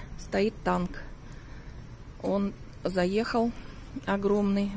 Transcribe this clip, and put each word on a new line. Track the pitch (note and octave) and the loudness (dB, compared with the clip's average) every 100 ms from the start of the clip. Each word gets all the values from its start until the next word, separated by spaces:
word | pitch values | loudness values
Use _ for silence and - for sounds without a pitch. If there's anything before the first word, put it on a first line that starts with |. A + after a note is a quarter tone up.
| - - | -8 -10
стоит | - G3 G#3 - | -2 2 2 2
танк. | - F3+ F3+ - - - - - - - - - - - - - | 2 2 0 -4 -10 -12 -12 -12 -12 -12 -12 -12 -12 -12 -14 -4
Он | - G3 G3+ - - - E3+ | 0 2 2 -4 -12 -4 0
заехал | F#3 F3+ G3+ A#3 A#3+ A#3 - - - - - - | 4 4 4 2 4 2 0 -10 -12 -10 -6 0
огромный | G3 G3 G#3 G3+ G3 G3+ | 2 4 4 6 4 2